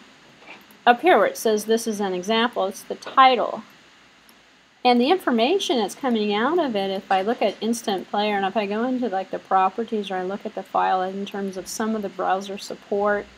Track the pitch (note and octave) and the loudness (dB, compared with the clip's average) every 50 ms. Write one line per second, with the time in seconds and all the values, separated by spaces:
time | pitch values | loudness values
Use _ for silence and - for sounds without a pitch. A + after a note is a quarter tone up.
0 | - - - - - - - - - - - - - - - - - A#3 B3 A#3+ | -20 -20 -20 -20 -20 -20 -20 -20 -20 -20 -20 -20 -20 -20 -10 0 4 4 4 6
1 | - F4 E4+ A3 F#3+ - - - - A3+ G#3+ G#3+ G#3 A3 A3 A3+ - A#3 G#3+ G3+ | 6 6 6 6 6 2 0 0 0 0 0 0 0 0 0 0 0 -4 -4 -2
2 | G#3 F#3+ F#3 F3+ F3+ G3+ A3 A3+ A#3 B3 - F#3+ F#3+ G3 G3 - - - G3 - | -2 -2 -2 -4 -2 0 0 0 0 0 0 -2 -4 -4 -4 -8 -10 -12 -12 -10
3 | - - - C#4 C4 C4 B3+ G#3+ - - - A3 - - - - - - - _ | -8 0 6 6 8 8 6 4 0 -2 -4 -8 -10 -16 -20 -20 -20 -20 -20 _
4 | - - _ _ _ _ - _ _ _ _ _ _ _ _ _ - B3 B3 A#3+ | -20 -20 _ _ _ _ -20 _ _ _ _ _ _ _ _ _ 2 4 4 4
5 | A#3+ C#4 F#4+ F#4 - D#4+ B3 A3 A3+ C4+ F#4+ G4 - - D#4+ A#3+ G#3+ - - - | 4 4 2 2 0 0 2 2 2 2 2 0 0 0 0 0 -2 -4 -6 -4
6 | - C4 A#3 A3 G#3 G#3 G3+ G#3 A#3 C#4 E4 F4 D#4 C4+ A3 G3+ G3 G3 F#3+ G3 | -2 0 0 0 0 0 0 0 0 0 2 0 0 0 -2 -2 -2 -2 -4 -6
7 | - - G3+ F#3 F#3+ G#3+ B3 - B3+ G3+ F#3+ - G3+ A3 A#3 A#3 - A3+ G3 F3 | -2 0 0 0 2 0 -2 0 0 -2 -2 -2 -2 -2 -2 -2 -2 -4 -4 -4
8 | - - - G#3 G#3 G#3+ G#3 G3 G3 F#3 F#3+ A3+ G#3 G3 G#3 A3 A#3 C4 B3+ B3 | -4 -4 -2 -2 0 0 0 0 -2 0 -2 -2 -2 -2 -2 -2 -2 -2 -2 -2
9 | B3 A3 F#3 F#3+ F#3+ - - F3 - - G3 F#3+ F#3+ F#3+ - - A3+ G3+ A3+ G#3+ | -2 -2 -4 -4 -6 -6 -8 -10 -4 0 2 4 4 2 0 -2 -6 -4 -4 -4
10 | G3+ F#3+ F#3+ F#3 F#3 F#3 G3 G#3+ - G#3+ - G3 F#3+ - - F#3 F#3 F#3 F#3+ F#3+ | -4 -4 -6 -4 -4 -4 -6 -6 -8 -10 -10 -10 -10 -4 0 0 2 2 2 0
11 | F#3 F#3+ F#3+ G3 G3+ G3 - G3+ G3 G3 F#3 F#3+ F3+ - - - A3+ A3 A3 G#3+ | -2 -4 -6 -8 -8 -8 -8 -6 -6 -6 -8 -8 -12 -10 -6 -4 -4 -2 -2 -4
12 | G3 F#3+ F#3+ F#3 F3 F3+ F#3 F#3+ G3+ G3 G3 G#3 - - - - - - G#3+ G3+ | -4 -8 -6 -4 -2 0 0 -2 -2 -8 -12 -12 -10 -12 -12 -12 -8 -4 -2 0
13 | G3+ G#3 G#3 G3+ G3+ - - | 0 0 0 0 -4 -8 -14